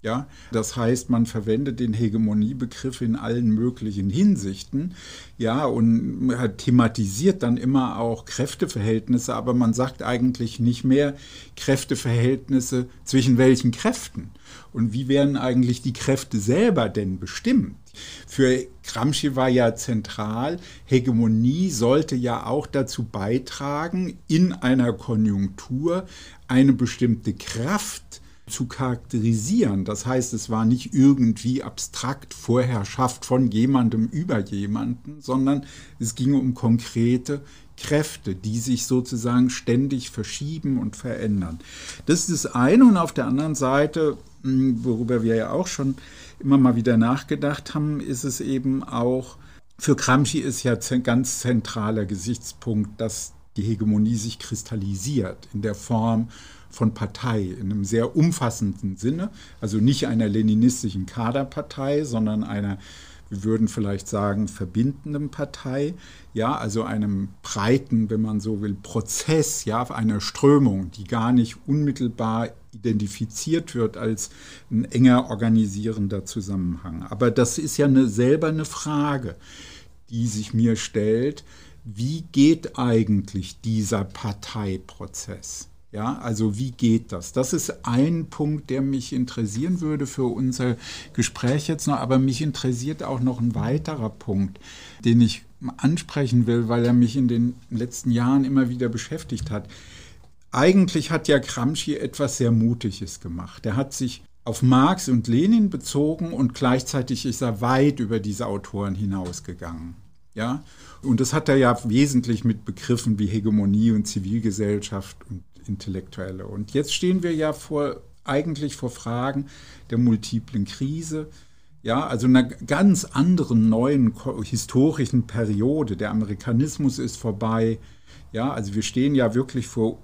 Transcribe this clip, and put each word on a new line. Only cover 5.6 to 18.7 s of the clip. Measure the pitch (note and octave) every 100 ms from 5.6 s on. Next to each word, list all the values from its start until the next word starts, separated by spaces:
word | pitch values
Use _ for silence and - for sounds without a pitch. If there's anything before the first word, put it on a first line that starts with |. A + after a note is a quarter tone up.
| D3
und | A#2 A2+ A2+ B2+ - B2+ B2 A#2+ -
thematisiert | - B2 A#2 - G2+ G2 F3 F#3+
dann | A#2+ A#2+
immer | B2 C3+ B2 F#2+
auch | A#2 A2+ -
Kräfteverhältnisse, | - C3 - - - G#2 A2+ A2 B2 B2
aber | A#2 A#2 B2
man | A#2
sagt | A2+ B2+ -
eigentlich | - B2 B2+ B2 A#2 -
nicht | A#2 A#2+
mehr | C3 C3+ C#3+ C#3 - - - -
Kräfteverhältnisse | - C3+ - B2+ B2 A#2 A#2+ C3 - C3+ B2 B2+ B2+ - -
zwischen | C3 B2 A#2+
welchen | C3 B2+ B2+
Kräften | A#2 G#3+ B3 - - F2 - - - -
und | - A2+
wie | A2 C3
werden | C#3 C#3+ C3+
eigentlich | B2 B2 B2 A#2+
die | -
Kräfte | A#2+ - C3+ - A#2
selber | G2 C3+ A#3 F3 A2
denn | F#2+ G2 F#2
bestimmt? | G#2+ - - B3+ G#2+ - - - - - -
Für | - C3 B2+ B2+